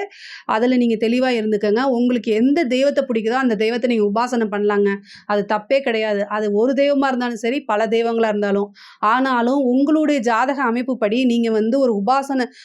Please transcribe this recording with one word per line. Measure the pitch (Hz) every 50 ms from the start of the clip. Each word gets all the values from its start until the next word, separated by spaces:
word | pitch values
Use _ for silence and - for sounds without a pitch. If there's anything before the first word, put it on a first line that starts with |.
| 403 403 - - - - - - -
அதுல | - - 220 226 254 254 247
நீங்க | 240 233 226 214 226 226
தெளிவா | 233 247 254 254 247
இருந்துக்கங்க. | 233 214 214 214 208 214 214 208 226 254 277
உங்களுக்கு | 262 240 240 247 247 240 - 240
எந்த | 214 214 233 262 294 339 339
தெய்வத்தை | 233 254 254 269 285 277 285 269
பிடிக்குதோ, | 269 247 226 202 220 233 262
அந்த | 269 247 226
தெய்வத்தை | 190 220 220 240 247 233 247
நீங்க | 240 220 208
உபாசனை | 202 202 220 240 247 254 233 226 208
பண்ணலாங்க. | 202 202 208 208 208 202 202 202 196 202 202 - - - -
அது | - 208 208 202 202
தப்பே | 214 214 208 - 277 277
கிடையாது. | 269 277 226 220 220 220 214 202 202 202
அது | 208 214 214 208
ஒரு | 202 202 220 254 277
தெய்வமா | 233 277 285 285 269 269 269
இருந்தாலும் | 254 240 247 240 240
சரி, | 208 - 226 247 294 -
பல | - 214 208 220 220
தெய்வங்களா | 220 226 233 233 233 226 226 220
இருந்தாலும். | 214 208 208 202 196 202 202 202 202 - - - - _
ஆனாலும், | - 208 226 254 262 269 254 240 233 240 262 285 277
உங்களுடைய | 247 247 262 277 302 311 311 311 294 294 285
ஜாதக | 214 240 233 220 247 262 277 247 269
அமைப்புப்படி | 233 226 240 254 247 262 254 233 208 214 247 262
நீங்க | 247 233 233 233 226
வந்து | 220 214 214 220 240 277
ஒரு | 269 247 220
உபாசனை, | 202 202 208 254 277 269 269 277 262 247 - - - -